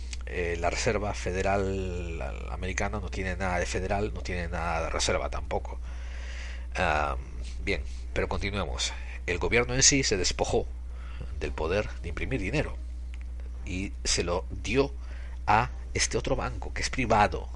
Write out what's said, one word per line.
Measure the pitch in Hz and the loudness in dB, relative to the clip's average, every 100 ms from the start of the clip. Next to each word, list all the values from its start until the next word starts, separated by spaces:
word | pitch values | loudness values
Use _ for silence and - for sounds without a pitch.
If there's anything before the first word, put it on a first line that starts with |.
| - - - | -6 -6 -4
Eh, | 92 85 85 | -2 0 0
la | 85 | 0
Reserva | - 127 104 101 | 2 2 2 0
Federal | - 98 92 95 101 95 95 95 87 85 80 65 53 50 | -2 -2 0 2 2 2 0 -2 -4 -4 -4 -4 -6 -6
Americana | - 92 85 101 104 | -4 -2 0 0 -2
no | 92 | -4
tiene | 98 95 90 | -4 -2 -2
nada | 95 87 | 0 0
de | 92 | 0
federal, | 104 95 101 104 | -2 0 0 0
no | 90 | -2
tiene | - 90 85 | -4 -4 -2
nada | 85 85 82 | -2 -2 -2
de | 78 | 0
reserva | 80 - 90 69 | 0 2 2 0
tampoco. | - - 101 - - - - - - - - - - - | -4 -2 -2 -2 -6 -6 -6 -6 -6 -6 -6 -6 -8 -4
Ah, | - 87 76 73 65 65 - - - | 0 4 4 2 0 -6 -6 -6 -4
bien, | - 92 - - - | -2 0 -2 -6 -4
pero | - 95 | 0 0
continuemos. | 95 98 101 90 - - - - - - | 0 0 0 -2 0 -2 -2 -6 -6 -2
El | 87 | 0
gobierno | - 113 120 | 4 4 4
en | 127 | 6
sí | - 139 | 8 8
se | - 98 | 4 4
despojó | 87 - - 117 - - - - - - - - | 2 2 2 2 0 -6 -6 -6 -6 -6 -4 -2
del | 76 | -2
poder | - 78 101 - - | 0 2 2 0 -4
de | 82 | -4
imprimir | 76 90 127 | -2 -2 0
dinero | 95 143 117 - - - - - - - - - | 0 0 0 -4 -6 -6 -6 -6 -6 -6 -6 -6
y | - 92 95 - | -4 -4 -4 -2
se | - - | 0 2
lo | 87 90 - 95 | 2 0 -2 -6
dio | 98 127 139 - - - - - - | 0 2 2 0 -8 -8 -6 -4 4
a | 107 127 - - | 4 4 -2 -4
este | - - 117 | 0 2 2
otro | 135 127 | 2 0
banco | 113 - - | 0 -4 -4
que | - | -2
es | - | -2
privado, | - 117 110 101 92 87 | 0 6 8 8 4 -4